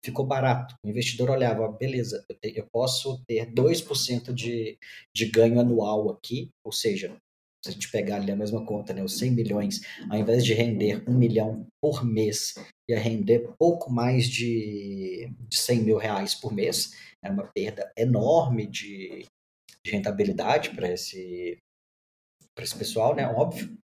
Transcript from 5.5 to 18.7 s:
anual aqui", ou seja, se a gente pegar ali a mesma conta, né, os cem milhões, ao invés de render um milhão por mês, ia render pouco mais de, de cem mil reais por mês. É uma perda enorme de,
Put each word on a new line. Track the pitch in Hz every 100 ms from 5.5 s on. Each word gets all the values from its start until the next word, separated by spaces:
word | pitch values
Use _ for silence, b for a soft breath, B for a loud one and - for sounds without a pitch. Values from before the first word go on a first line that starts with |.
| 120
anual | 120 117 104 107 104
aqui", | 90 - 123 - _ 113
ou |
seja, | - 113 95 90 - _ _ _ _
se | -
a |
gente | 190 -
pegar | 110 101 101
ali | 98
a | 101
mesma | 104 110 -
conta, | 101 -
né, | 98
os | 95 -
cem | 127
milhões, | 117 104 101 101 - B B B
ao | 104
invés | 104 120
de | 117
render | 110 117 104 104 104 -
um | 127
milhão | 117 107 107 110 - _
por | 151 131
mês, | 123 110 107 104 - - B _ -
ia | 117
render | 113 113 98 117 - -
pouco | 170 170 -
mais | 120 120 127 127
de, | 120 120 117 107 104 101 98 95 90 - - -
de | -
cem | - 120
mil | 107 107
reais | 107 101 98
por | - 110
mês. | 104 95 - - B B B
É | -
uma | 98 98 -
perda | 104 104 - -
enorme | 120 110 117 165 147 117
de, | 101